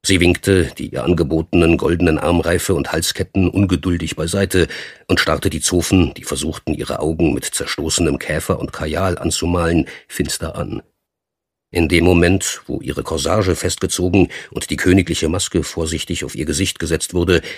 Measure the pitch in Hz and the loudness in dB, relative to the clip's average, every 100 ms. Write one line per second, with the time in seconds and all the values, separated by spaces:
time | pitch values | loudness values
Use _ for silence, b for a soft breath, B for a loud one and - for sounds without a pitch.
0 | - 95 87 90 - 95 76 - - 69 | 2 2 4 2 2 2 2 -4 -8 -4
1 | 64 87 76 80 82 85 82 82 76 85 | 0 0 2 0 0 2 4 4 2 2
2 | 87 78 76 85 80 87 - 82 69 80 | 2 2 2 2 2 -2 0 -2 -2 -4
3 | 82 - 92 98 90 92 98 87 92 87 | -4 -4 -4 0 0 2 2 2 0 -2
4 | 82 - 80 98 98 92 82 B B B | -4 -4 -4 0 0 2 0 B B B
5 | _ 90 - 76 95 80 - 90 82 95 | _ 0 2 0 0 -2 0 0 4 4
6 | 80 - - 76 78 78 - 73 - - | 4 0 -8 -6 -4 -6 -4 -4 -4 -4
7 | 76 82 82 69 - - - - 82 - | -2 2 2 0 -4 -6 -6 -4 -2 0
8 | 82 71 - 76 - 87 76 - 78 78 | 0 0 -2 -6 -2 -4 -4 -6 -4 -2
9 | 95 87 85 - 87 87 85 85 - B | -2 -2 -2 -2 0 0 2 2 0 B
10 | B - - - 78 - - - - _ | B -6 -4 -4 -8 -6 -8 -8 -12 _
11 | _ _ _ _ _ _ _ - 85 87 | _ _ _ _ _ _ _ 0 2 4
12 | 85 90 85 92 - - - - 64 65 | 6 6 6 2 0 -10 -8 -8 -6 -8
13 | - 78 73 98 92 82 92 - 90 - | -4 -4 0 0 2 0 -2 -2 -4 -2
14 | 90 95 87 B B - - - 92 95 | 2 4 4 B B -10 -6 -2 4 4
15 | 87 78 78 85 - 87 80 - 82 80 | 4 -2 -2 -2 -2 -2 -2 -4 -4 -4
16 | - 85 69 - 76 76 95 - 80 80 | -4 -6 -6 -8 -4 -2 -2 -2 -2 -2
17 | - 90 85 87 B | -2 0 2 2 B